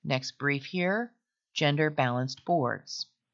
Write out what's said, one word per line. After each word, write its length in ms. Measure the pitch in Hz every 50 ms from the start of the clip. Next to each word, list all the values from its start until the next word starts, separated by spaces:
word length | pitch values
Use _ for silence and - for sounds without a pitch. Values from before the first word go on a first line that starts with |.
Next 360 | - 151 135 131 131 - - _
brief 260 | 143 143 139 139 135
here, 480 | - - 180 175 185 196 220 240 240 _ _ _ _ _ _ _ _
gender 380 | _ - 156 147 143 147 156 151
balanced 560 | 151 147 131 123 120 123 127 131 - - _
boards. 580 | - 175 165 131 120 107 98 - - - - - _ _ _ _ _